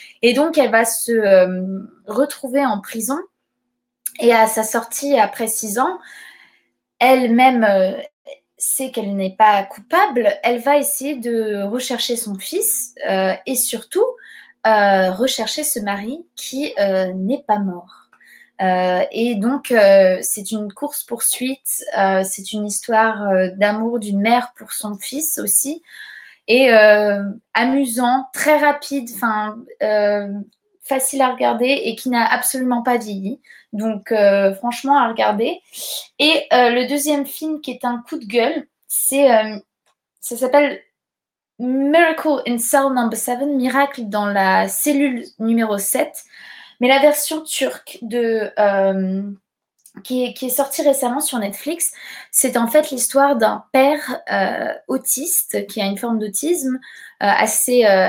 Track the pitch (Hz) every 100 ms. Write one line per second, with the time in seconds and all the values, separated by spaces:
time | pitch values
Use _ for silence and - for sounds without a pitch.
0 | - _ 226 247 320 320 240 226 233 -
1 | - 226 202 190 185 185 185 190 - _
2 | - 214 285 - 262 269 269 208 - 226
3 | 214 294 381 _ _ _ _ _ _ _
4 | - - 233 226 220 226 220 233 - -
5 | 285 269 202 - 226 - 220 214 294 359
6 | - - - - _ _ _ _ _ -
7 | 247 262 247 233 254 247 214 196 190 190
8 | - _ - - _ _ - - 262 233
9 | 202 196 190 190 214 202 190 - - 349
10 | 403 247 214 202 233 240 254 294 254 -
11 | 269 269 233 226 220 202 196 247 - 233
12 | - 233 214 196 - 359 - - - -
13 | - 190 190 190 - 247 - 226 - 370
14 | 508 - - - - _ 220 214 202 190
15 | 185 185 254 233 226 - 294 240 202 202
16 | 214 311 - - - 262 294 - 202 190
17 | 185 185 190 285 - 208 196 175 - -
18 | _ _ _ - _ - 190 180 185 180
19 | - 220 240 214 226 277 - 240 196 196
20 | 185 185 - - 196 214 208 - 285 -
21 | - 233 - - 254 269 - - - -
22 | 196 190 190 - 190 214 208 208 - 220
23 | 220 208 202 190 185 190 208 214 226 233
24 | 208 196 214 240 247 - - - 208 202
25 | - 269 302 - 208 - 269 330 - -
26 | - - - _ - 240 262 220 214 208
27 | 208 202 202 208 _ 220 247 269 262 226
28 | 240 262 262 - 311 302 294 285 - 277
29 | 233 - 233 214 214 220 - - 214 214
30 | 208 208 202 202 202 _ _ _ - 269
31 | - 277 254 240 240 233 247 277 226 226
32 | 254 240 226 240 - 262 254 240 233 240
33 | 214 196 190 277 _ - _ 208 220 214
34 | - 214 202 196 196 196 240 240 269 285
35 | 233 226 214 208 247 349 _ - - -
36 | - - 302 320 - 254 240 240 247 285
37 | 294 294 277 - 311 302 269 - 247 240
38 | 240 320 202 233 240 320 - _ - -
39 | - 277 277 226 214 208 - _ _ _
40 | _ _ - 240 254 285 294 196 - _
41 | _ _ _ _ _ - 247 262 277 320
42 | 339 - 311 269 240 240 - 277 269 254
43 | 226 226 - 247 285 277 247 262 277 269
44 | 214 208 202 202 190 190 196 - 294 277
45 | 285 240 - - 226 233 220 202 - -
46 | - - - - - - - - 247 277
47 | 294 294 - 311 311 - 254 - - -
48 | 226 240 226 220 202 - 208 196 196 190
49 | 190 190 202 202 _ _ _ _ _ -
50 | - 254 247 - 262 269 277 - 294 269
51 | 247 262 294 247 202 - 294 339 - -
52 | - - - - 262 233 233 302 302 247
53 | - 269 277 254 214 208 - 262 277 294
54 | 254 254 - 196 190 - - - - 262
55 | - 247 320 - - 208 202 214 196 202
56 | 233 220 208 - 311 349 262 254 - -
57 | - - 202 - 220 - - 247 214 190